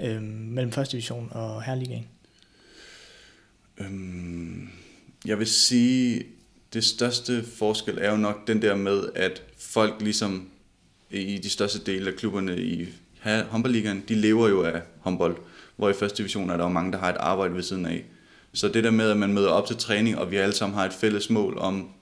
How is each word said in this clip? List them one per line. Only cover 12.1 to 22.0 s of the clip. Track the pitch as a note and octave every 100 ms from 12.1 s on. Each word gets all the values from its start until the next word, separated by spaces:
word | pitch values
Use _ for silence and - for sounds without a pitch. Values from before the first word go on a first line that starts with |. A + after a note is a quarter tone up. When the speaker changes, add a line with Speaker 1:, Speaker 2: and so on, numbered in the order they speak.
| -
Speaker 2:
klubberne | G#2+ G2 F#2+ F2+
i | F#2+ E2+ F2+ - _ -
ha-, | G#2+ A2 -
håndboldligaen, | A2+ B2+ A#2 G#2+ G2 -
de | A2
lever | A2 A2 A2+
jo | F#2+
af | E2 E2+ E2+ -
håndbold, | F#2+ F2 E2+ E2+ - - - -
hvor | G#2
i |
første | G2 G2+ -
division | G2 G#2 F2+
er | F2
der |
jo | F2
mange, | F2 F#2
der | F#2
har | F2+
et | -
arbejde | D#2+ F#2+ F#2 F2+
ved |
siden | F2 F#2+ F2
af. | E2+ - - - - _
Så | - G#2
det | A2+
der | A2+
med, | A2+ A2
at | G#2
man | G2+
møder | G2+ G2
op | F#2 -
til | A2+
træning, | - G#2 A2+ D2+
og | F2+
vi | G2
alle | G2 G#2
sammen | G2+ G2+
har | F#2+
et |
fælles | - A2 G#2 G#2
mål | A2 G2 -
om, | F#2 G2 F2+ -